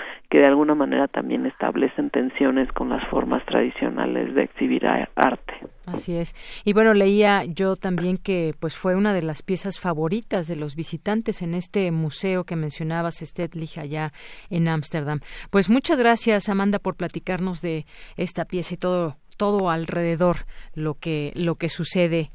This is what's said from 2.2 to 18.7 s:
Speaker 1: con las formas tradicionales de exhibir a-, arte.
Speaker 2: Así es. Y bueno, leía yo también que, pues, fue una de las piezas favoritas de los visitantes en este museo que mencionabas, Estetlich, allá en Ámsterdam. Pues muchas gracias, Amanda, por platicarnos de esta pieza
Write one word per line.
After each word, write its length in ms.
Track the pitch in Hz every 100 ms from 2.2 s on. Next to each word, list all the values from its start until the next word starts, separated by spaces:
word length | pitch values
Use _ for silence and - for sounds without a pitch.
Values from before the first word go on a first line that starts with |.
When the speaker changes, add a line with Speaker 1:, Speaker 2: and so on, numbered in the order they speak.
| 127 - 139 131 123
Speaker 1:
con 180 | - 127
las 180 | 120 -
formas 360 | - 127 127 -
tradicionales 880 | 120 123 - 120 120 123 123 120
de 80 | 135
exhibir 460 | - - 131 127 -
a-, 200 | 113 - -
arte. 380 | 139 131 - - - - -
Speaker 2:
Así 320 | 175 - 170
es. 160 | 170 - - - -
Y 80 |
bueno, 220 | 208 220 208
leía 480 | 196 208 208 196 147
yo 300 | 156 190 190
también 420 | 190 175 180 185
que, 380 | - 185 160 147
pues, 160 | 160 -
fue 200 | 185 185
una 180 | 208
de 80 | 190
las 220 | 160 147
piezas 360 | - 185 196 -
favoritas 680 | 185 156 160 214 - 196 160
de 80 | 160
los 200 | 147 143
visitantes 680 | 160 160 - 220 226 -
en 100 | 170
este 380 | 175 - 208 180
museo 520 | 165 156 - 190 185
que 120 | 180 165
mencionabas, 680 | 151 - 160 165 170 160
Estetlich, 560 | 151 - 165 165 156 170
allá 320 | 147 151 151 - - - -
en 180 | 175 165
Ámsterdam. 520 | 160 139 165 147 147 - - -
Pues 180 | 202 185
muchas 300 | 247 - 294
gracias, 500 | 233 226 233 208 214
Amanda, 300 | 196 196 202
por 160 | 190 -
platicarnos 680 | 170 165 - 180 185 170
de 240 | 175 160 151 - - -
esta 280 | 180 - 165
pieza 280 | 180 165